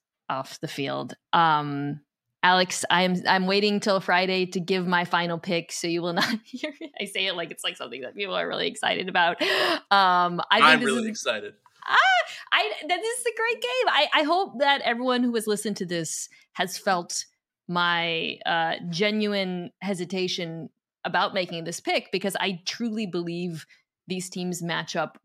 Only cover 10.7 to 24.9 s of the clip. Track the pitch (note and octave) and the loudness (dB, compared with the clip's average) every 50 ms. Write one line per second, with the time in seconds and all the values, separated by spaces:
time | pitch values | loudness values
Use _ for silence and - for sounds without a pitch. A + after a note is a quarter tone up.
10.7 | D#4+ - A#3+ A3 C3 A#2+ - A3 G#3+ - - C3+ A2+ G#2 G#2 G2+ - _ _ _ | 8 8 6 2 0 0 0 -4 -6 -4 -4 -2 -2 -2 -6 -10 -14 _ _ _
11.7 | _ _ - - - - E5 F#5+ F#5 F5+ D#5 - - - - - - D4 G4 G#4+ | _ _ -2 4 4 6 6 6 4 4 2 -2 -8 -14 -4 -2 0 0 0 0
12.7 | G#4+ - D#4+ D4+ F4 F4+ G#4 A4+ A#4+ B4 - A#4+ A#4 A4+ A4+ A#4 A#4 A4+ - B4 | -4 -6 -4 -4 -2 -2 -2 -4 -4 -4 -4 -4 -2 -2 -2 -2 -2 -2 -4 -2
13.7 | B4 B4+ B4 F4+ D4 C4+ D4+ - - C#4 D#4 C#4+ E4 F4+ G4 - - A#3 C#4+ C#4 | -2 0 2 2 4 2 2 4 4 2 4 4 2 2 0 -2 -2 0 2 2
14.7 | C#4 C#4 - A3+ A#3+ A#3 B3+ B3+ B3 B3 B3 A#3+ A#3 A3+ G#3 G#3+ G#3 G3+ - A3 | 2 2 2 -2 -2 0 0 0 2 2 2 2 0 0 0 0 -2 -2 -2 -4
15.7 | G3+ - G3 E3+ F3 E3+ E3 D#3 - - - - - - _ _ _ - F3+ F#3 | -4 -4 -4 -4 -4 -4 -4 -4 -6 -8 -10 -12 -14 -20 _ _ _ -4 -4 -4
16.7 | - - - G#3 F#3+ F3+ F3 - - - - - _ _ _ _ _ _ _ - | -4 -2 0 0 0 0 0 -4 -6 -8 -8 -10 _ _ _ _ _ _ _ -4
17.7 | F3 F3 F3 F3 F3 E3+ E3+ E3+ E3 D#3+ D#3+ - - - - - F3 E3 E3 E3 | -2 0 2 2 2 2 0 0 -2 -2 -4 -4 -6 -6 -2 0 0 2 2 0
18.7 | E3+ - - F3 E3+ D#3+ G#3 G#3 G#3 G#3+ G#3+ G#3 G3+ G3+ F#3+ F#3 F3+ F3+ F3 E3 | -2 -4 -6 -6 -2 0 0 2 2 0 0 0 0 -2 -2 -2 -4 -6 -6 -10
19.7 | - _ - F#3+ G3+ E3+ F3+ E3+ F#3+ F#3 F3+ F3+ - - F3+ E3 E3 E3 D#3 - | -12 _ -6 -4 -4 -4 -4 -4 -2 -2 -2 -2 -2 -4 -6 -6 -8 -10 -10 -12
20.7 | - _ _ _ _ _ - F3+ F3+ F3+ F#3+ G3+ - G3+ F3+ F3+ F3 E3+ E3 E3 | -14 _ _ _ _ _ -8 -2 0 0 0 0 0 -2 -4 -4 -6 -8 -8 -8
21.7 | E3+ - - - F4+ C4 - - - F#3+ F#3 G3 F3+ - - F#3+ G3 E3 - - | -8 -6 -4 -2 -2 -2 -2 -2 -4 -2 -2 -2 -2 0 -2 -2 -2 -4 -6 -8
22.7 | - - A#3 A#3 G#3+ A3 A3 F#3 E3 F3+ F3 E3+ E3+ E3+ F3+ F3+ E3 D3+ - - | -6 -4 -4 -4 -4 -4 -4 -4 -4 -4 -4 -4 -4 -4 -4 -4 -6 -8 -12 -16
23.7 | - _ _ _ _ _ _ - F#3 F3+ F3+ - - F#3+ F3+ F3+ F3 E3+ F3 E3+ | -20 _ _ _ _ _ _ -6 -6 -6 -6 -6 -8 -6 -4 -4 -4 -4 -4 -2
24.7 | D#3+ D#3+ E3 - | -2 -4 -4 -4